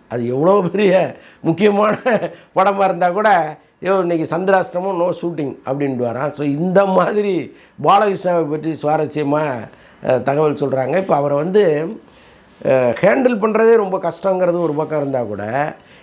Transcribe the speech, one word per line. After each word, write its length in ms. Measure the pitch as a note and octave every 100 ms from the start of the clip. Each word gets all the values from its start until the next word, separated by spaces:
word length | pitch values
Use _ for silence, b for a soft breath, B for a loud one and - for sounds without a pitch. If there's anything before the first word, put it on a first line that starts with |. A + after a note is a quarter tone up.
| -
அது 180 | B2 A#2+
எவ்வளோ 420 | C3 E3 G3+ F3
பெரிய 480 | G3 G3+ F#3 D3 - B B
முக்கியமான 560 | - E3 G#3 G3+ G#3+ G#3 B3 G#3+ E3+ B B -
படமா 280 | F#3+ G3
இருந்தா 260 | F#3+ E3+ F3+
கூட, 460 | F3+ G#3+ F3+ D#3 D3+ b b
"யோ, 180 | F3+ F#3+
இன்னைக்கு 360 | F3 E3+ D3 D#3+
சந்திராஷ்டமம், 360 | F#3+ F#3+ F3+
no 400 | F3 F#3+ F3+ F3 E3+
shooting" 340 | E3+ D#3+ C#3 - -
அப்படின்ட்டு 460 | C#3 C#3+ B2+ A#2+
வரான். 200 | A2+ C#3+
So, 140 | C#3 D3
இந்த 400 | C#3+ F3+ F#3 G3
மாதிரி 680 | F#3 F3+ G#3 G#3 F3 A2+ B B B
பாலகிருஷ்ணாவை 680 | C#3+ G3+ G#3 F#3+ F3+ F3 D#3
பற்றி 280 | D3+ D3+ D3+
சுவாரஸ்யமா, 720 | D3 D#3 D3+ D3+ C#3+ D3+ D3+ B2 G2+ B B B -
அ, 140 | B2+
தகவல் 320 | A2 C#3+ D#3
சொல்றாங்க. 440 | C#3 C#3+ C3 B2+ E3
இப்ப 200 | F#3+ D3+
அவரை 200 | C#3+ C#3+
வந்து, 600 | D#3+ G3+ F#3+ D3 E3 A3+ - b b b b b -
அ, 280 | C3 B2 A2+
ஹேண்டில் 380 | F#3 B3 B3+ A3+
பண்றதே 380 | A3 G#3+ A3+ A3+
ரொம்ப 220 | G3 F#3
கஷ்டங்கிறது 640 | E3+ E3 G3 F#3 F3+ F3
ஒரு 100 | E3
பக்கம் 280 | D3 D#3 D3+
இருந்தா 220 | C#3 C3
கூட, 520 | A2 G2+ G#2 B2+ D3+ - B B